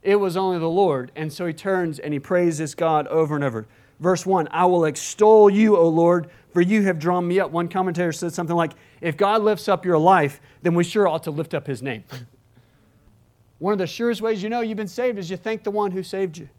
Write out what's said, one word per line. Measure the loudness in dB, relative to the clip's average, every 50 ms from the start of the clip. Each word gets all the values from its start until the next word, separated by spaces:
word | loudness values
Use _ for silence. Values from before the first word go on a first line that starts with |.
It | _ 2 2
was | 2 2 0 -2
only | -2 -2 0 -2 -2
the | -2 -2
Lord." | 0 2 2 2 2 -2 -4 -8 -10
And | -8 -8 -8
so | -6 -6 -6
he | -6 -6
turns | -6 -4 -2 -2 0 -2 -4 -6 -8
and | -8 -6
he | -6 -6
praises | -4 0 0 2 2 2 0 -2 -6 -8 -4
God | -2 -2 0 2 0 0
over | 0 0 0 0 0 -2
and | -2 -2
over. | -2 -4 -6 -10 -12 _ _ _ _ _ _
Verse | 0 0 0 0 0
one, | 0 0 0 0 -2
"I | 0 2 2
will | 2 4 2 2
extol | 0 -2 -4 -10 -12 -2 2 6 6 8 8 8 8
you, | 6 6 4 4 6 6
O | 4 4
Lord, | 4 4 4 4 4 2 0 -6 -16 -20 _ _ _
for | 0
you | 2 2 2 2 2
have | 0 0 -2
drawn | -2 -2 0 0 0 0
me | 0 0
up." | 0 0
One | -2 -4 -4 -2
commentator | -2 -2 -2 -2 -2 -2 -2 -2
said | -2 -4 -6 -8
something | -6 -6 -4 -2 0
like, | 0 0 -2 -4 _ _ _ _ _
"If | -6 -6 -2 0
God | 0 2 2 2
lifts | 2 0 0 0 0 -2
up | -2 -2 0
your | 0 2 4
life, | 6 6 6 6 4 0 -4 -8 _ _ _ _
then | -2 0 0
we | 0 0
sure | 0 0 0 0 2
ought | 0 -2 -6
to | -6
lift | -8 -8 -8 -6 -6
up | -8 -6
his | -6 -10 -8
name." | -6 -8 -10 -10 -12 _
<laughs> | -18 -18 -18 -20 _ _ _ _ _ _ _ _ _ _ _ _ _ _ _ _ _ _ _ _ _ _ _ _ _ _
One | -4 -2 -2
of | -2
the | -2 -4
surest | -4 -4 -2 -2 -2 -2
ways | -2 -4 -4 -2 -4
you | -6
know | -4 -4
you've | -4 -4 -6 -6
been | -8 -8
saved | -6 -4 -4 -4 -4 -4
is | -8 -10
you | -10 -8
thank | -6 -6 -8 -6 -6
the | -6
one | -2 -2 -2 -2
who | -4 -6 -8
saved | -8 -6 -6 -6 -6 -6 -12
you. | -18 -20 _